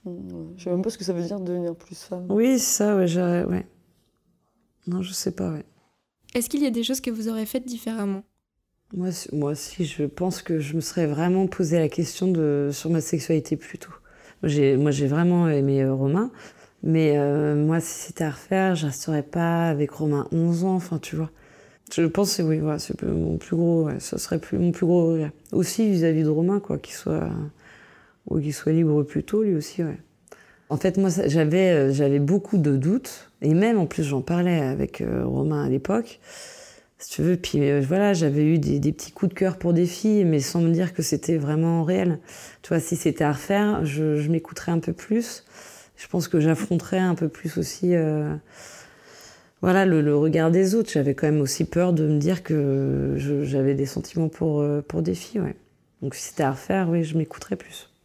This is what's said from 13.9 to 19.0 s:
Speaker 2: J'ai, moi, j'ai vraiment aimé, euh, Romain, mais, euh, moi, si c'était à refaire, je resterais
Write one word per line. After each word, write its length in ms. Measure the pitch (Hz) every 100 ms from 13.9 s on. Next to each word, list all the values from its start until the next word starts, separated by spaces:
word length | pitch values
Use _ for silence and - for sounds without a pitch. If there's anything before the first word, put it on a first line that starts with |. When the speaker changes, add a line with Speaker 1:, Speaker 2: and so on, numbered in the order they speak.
| - _ - - -
Speaker 2:
J'ai, 340 | 170 147 139 135
moi, 140 | 147
j'ai 160 | 139 139
vraiment 420 | 151 175 175 170
aimé, 320 | 147 139 139
euh, 120 | 135
Romain, 360 | 135 139 165 240 - - - - _
mais, 340 | 160 160 156 147
euh, 380 | 143 143 147 147
moi, 240 | 151 165
si 200 | 160 -
c'était 260 | - - 160
à 40 |
refaire, 460 | 135 - 190 190 175
je 100 | 151
resterais 380 | 131